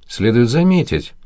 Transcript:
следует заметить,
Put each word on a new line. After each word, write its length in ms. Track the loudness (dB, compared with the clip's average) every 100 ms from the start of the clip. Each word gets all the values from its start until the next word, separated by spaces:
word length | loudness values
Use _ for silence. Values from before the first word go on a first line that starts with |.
| -18
следует 440 | -4 0 2 2
заметить, 640 | 2 2 2 0 -4 -6 -20